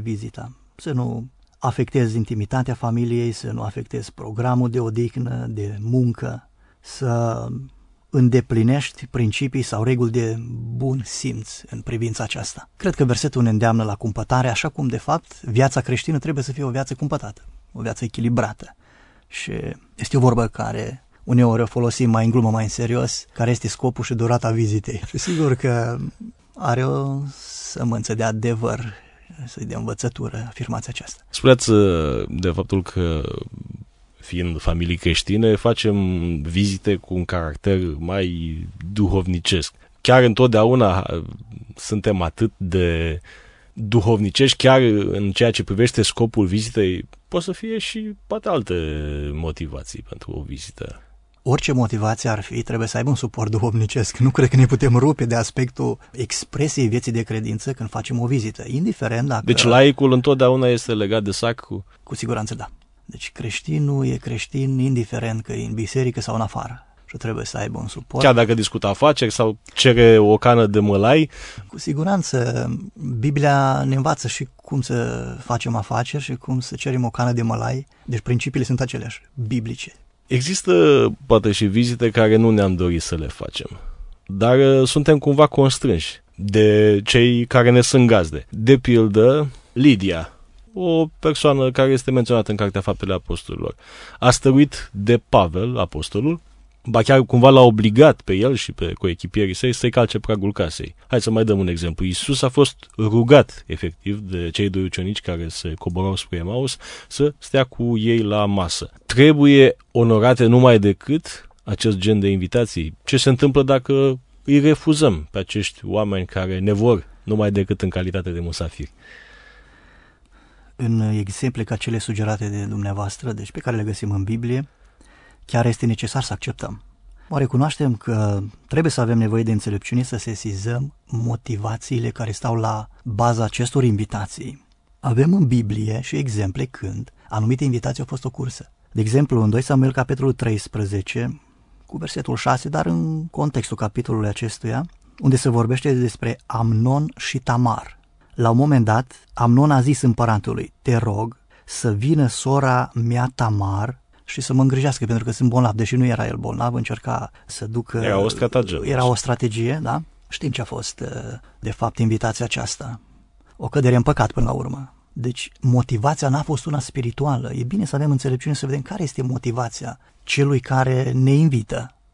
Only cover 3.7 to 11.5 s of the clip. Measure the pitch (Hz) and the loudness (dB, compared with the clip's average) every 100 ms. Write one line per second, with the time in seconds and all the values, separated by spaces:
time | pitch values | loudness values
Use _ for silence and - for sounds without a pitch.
3.7 | - 113 110 104 - 110 110 123 123 123 | -10 -10 -10 -10 -14 -12 -4 0 0 0
4.7 | 120 113 110 120 - 120 123 120 107 101 | -2 -2 -2 -4 -4 -6 -6 -8 -8 -8
5.7 | 104 107 127 123 113 123 120 _ _ _ | -8 -2 0 0 -2 -8 -10 _ _ _
6.7 | _ - - 131 117 117 117 117 120 135 | _ -20 -8 -4 -2 -2 -4 -8 -10 -14
7.7 | _ _ _ _ 139 123 123 120 113 113 | _ _ _ _ 2 4 4 2 0 2
8.7 | 139 135 - 131 127 113 - 139 131 117 | 2 -2 -12 -10 -2 -2 -2 -4 -4 -4
9.7 | 107 113 127 120 120 113 113 117 117 117 | -2 0 0 0 0 -2 -4 -8 -10 -8
10.7 | 120 135 131 107 - 131 117 107 | -4 -4 -4 -6 -8 -8 -8 -12